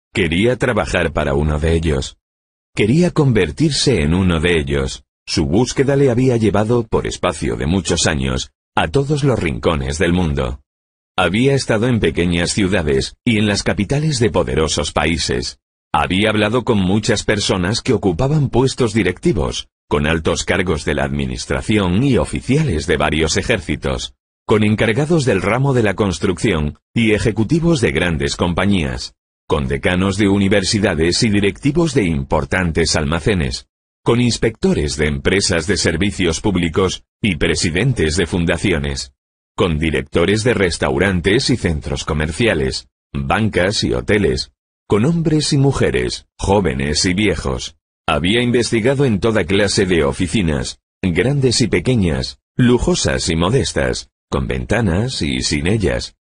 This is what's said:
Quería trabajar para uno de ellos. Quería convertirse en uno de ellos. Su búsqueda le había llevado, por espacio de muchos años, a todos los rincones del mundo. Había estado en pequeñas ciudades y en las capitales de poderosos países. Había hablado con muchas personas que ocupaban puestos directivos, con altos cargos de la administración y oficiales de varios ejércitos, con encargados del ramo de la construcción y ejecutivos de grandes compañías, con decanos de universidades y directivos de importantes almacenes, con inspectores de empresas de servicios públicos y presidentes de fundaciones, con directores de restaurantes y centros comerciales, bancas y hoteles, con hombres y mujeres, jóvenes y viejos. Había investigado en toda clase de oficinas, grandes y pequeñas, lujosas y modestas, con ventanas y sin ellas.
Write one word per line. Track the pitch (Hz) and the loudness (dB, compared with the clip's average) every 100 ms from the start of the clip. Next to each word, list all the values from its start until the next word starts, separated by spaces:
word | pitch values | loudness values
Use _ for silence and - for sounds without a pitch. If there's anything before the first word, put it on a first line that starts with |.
| _ | _
Quería | - 87 85 113 123 | -2 0 2 2 2
trabajar | 127 107 78 95 82 | 0 0 0 0 0
para | 78 73 69 | 0 0 0
uno | 78 76 | 0 0
de | 80 82 | 0 0
ellos. | 82 69 67 - _ _ _ _ _ | 0 -2 -4 -12 _ _ _ _ _
Quería | - 101 151 175 | -2 2 4 2
convertirse | - 139 107 85 73 160 139 - 110 | 2 2 2 0 0 0 2 2 2
en | 73 87 | 2 2
uno | 95 82 | 2 2
de | 85 85 | 2 0
ellos. | 69 69 65 - - _ - | 0 -2 -4 -6 -16 _ -6
Su | - 71 | -2 0
búsqueda | 90 123 - 131 139 | 0 0 0 0 2
le | 139 | 2
había | 117 131 117 | 2 2 2
llevado, | 107 95 110 120 113 | 2 2 2 0 0
por | 78 - | -2 -2
espacio | - 90 - 73 57 | -4 -4 -2 -4 -2
de | 65 | 0
muchos | 95 85 85 98 | 0 0 0 0
años, | 78 65 64 - _ _ - | 0 -2 -4 -6 _ _ -4
a | 95 | 0
todos | 135 139 151 | 0 0 0
los | 135 110 | 0 0
rincones | 90 60 92 78 65 76 | -2 -2 -2 -2 -2 -2
del | 87 | 0
mundo. | 87 87 69 64 67 _ _ _ _ _ - | 2 0 -2 -4 -6 _ _ _ _ _ -2
Había | 90 101 135 | 0 2 2
estado | 139 - 113 120 | 2 0 0 0
en | 117 | 2
pequeñas | 92 80 87 85 85 | 0 0 0 0 0
ciudades | - 95 98 76 67 65 - | 0 0 0 0 -2 -2 -4
y | - 110 | -2 0
en | 107 | 0
las | 101 | 0
capitales | - 98 98 139 156 139 | -2 -2 -2 -2 -2 0
de | 110 | 0
poderosos | 90 76 65 78 - 73 | 0 0 0 0 -2 -2
países. | - 78 82 - 64 60 - _ _ _ | -2 0 0 -2 -4 -4 -10 _ _ _
Había | 78 73 90 107 | -2 0 2 2
hablado | 107 104 123 117 | 2 0 0 0
con | 110 | 0
muchas | 90 104 104 104 | 2 0 0 -2
personas | - 107 98 101 87 117 | 0 -2 0 0 0 -2
que | - | -2
ocupaban | 107 98 85 131 156 131 | 0 0 0 0 0 2
puestos | 113 131 - 120 | 2 0 0 0
directivos, | 107 90 - 175 117 64 58 - _ _ | 2 0 0 -2 0 -2 -6 -12 _ _
con | 73 73 | 0 0
altos | 82 82 82 | 0 0 -2
cargos | - 90 92 78 | -2 -2 0 -2
de | 82 | -2
la | 73 69 | -2 -2
administración | 71 67 64 - 65 - 107 92 90 | -2 -4 -6 -4 -4 0 0 2 2
y | 139 110 | 2 2
oficiales | 73 - - 135 156 78 73 | 0 -4 -2 0 0 -2 -2
de | 76 | 0
varios | 76 78 80 101 | 0 0 0 -2
ejércitos, | - 113 - 67 71 64 - - _ _ - | -2 -2 -2 -4 -4 -6 -8 -14 _ _ 0
con | 107 107 | 2 2
encargados | 107 113 110 147 170 | 2 0 0 0 2
del | 127 98 | 2 0
ramo | 90 117 139 | 0 0 2
de | 127 | 2
la | 107 92 | 0 2
construcción | 104 85 131 85 117 85 76 - _ | 0 0 -2 0 0 0 -2 -6 _
y | - 113 | 0 2
ejecutivos | 104 120 101 107 165 165 160 | 2 2 0 0 0 2 2
de | 104 | 2
grandes | 71 87 76 69 - | 0 0 0 -2 -2
compañías, | 90 87 95 98 71 62 - - _ _ - | -2 0 2 0 0 -6 -10 -16 _ _ -4
con | 78 65 | -2 -2
decanos | 69 95 90 98 95 | -2 0 0 0 2
de | 101 | 2
universidades | 98 98 104 92 107 101 80 85 85 | 2 2 2 0 0 0 2 0 2
y | 120 | 0
directivos | 101 98 95 139 147 165 | 2 0 -2 -2 0 0
de | 127 | 0
importantes | 92 76 67 78 69 95 87 80 80 87 | 0 -2 0 -2 0 -2 0 0 0 0
almacenes, | 73 82 120 98 67 - - _ _ _ | -2 -2 0 0 -2 -6 -12 _ _ _
con | - 120 | 0 2
inspectores | 120 113 117 107 190 180 73 73 | 2 0 -2 0 0 0 -2 -2
de | 76 | -2
empresas | 71 78 92 95 85 82 | 0 0 0 0 -2 0
de | 87 | 0
servicios | - 80 101 87 87 82 | 0 0 -2 0 -2 0
públicos | 107 90 90 90 92 - - _ | -2 0 0 0 -2 -2 -12 _
y | 110 80 | -4 0
presidentes | 87 76 95 80 123 - 78 80 | 0 0 -2 0 0 0 0 0
de | 87 | -2
fundaciones, | 92 85 85 107 82 71 67 - _ _ _ _ - | 0 0 0 0 0 -2 -6 -10 _ _ _ _ -2
con | 98 76 | 0 0
directores | 80 71 65 90 87 107 | 0 -2 -2 0 2 2
de | 113 | 0
restaurantes | 101 92 82 78 67 95 92 90 110 135 | 2 0 0 -2 0 0 0 2 2 2
y | 127 | 0
centros | - 76 69 71 | 0 -2 -4 -8
comerciales, | - 76 78 85 113 87 65 - - _ _ | -4 -4 -4 0 0 0 -2 -4 -10 _ _
bancas | 69 69 90 110 92 90 104 - | -8 -2 0 0 0 0 0 -2
y | |
hoteles, | 60 62 104 82 65 - _ _ _ - | -2 0 2 2 0 -6 _ _ _ -2
con | 104 | 2
hombres | 123 170 160 156 143 | 2 0 0 0 2
y | 147 | 2
mujeres, | 139 135 95 64 62 - - - | 2 2 0 0 -2 -6 -12 -6
jóvenes | - 101 87 65 69 76 | 0 2 2 -2 -2 0
y | 92 | 0
viejos. | 90 104 82 - 64 - - _ _ - | 0 0 0 -4 -6 -8 -16 _ _ -4
Había | 78 85 113 | 0 2 2
investigado | 123 120 110 117 110 135 | 2 0 0 0 2 2
en | 143 101 | 2 2
toda | 113 107 | 0 0
clase | 85 98 101 - 95 | 0 2 2 2 2
de | 87 71 | 2 0
oficinas, | 69 85 117 85 71 60 - _ _ | -2 -2 0 0 -2 -4 -10 _ _
grandes | 95 82 104 143 131 113 | -2 0 0 2 0 2
y | 117 | 0
pequeñas, | 185 127 127 90 67 65 - _ - | 0 0 2 2 0 -6 -12 _ 0
lujosas | 120 120 - 180 - 65 - | 4 4 2 0 0 -2 -2
y | 82 | 0
modestas, | 87 127 127 - 65 60 - _ _ | 0 0 0 -2 -2 -4 -8 _ _
con | 73 64 | -4 -4
ventanas | 64 62 101 110 82 120 - | -6 -2 0 2 0 -2 -4
y | 78 64 | -4 -2
sin | - 78 78 | -2 -2 0
ellas. | 110 90 60 - - | 0 0 -2 -6 -14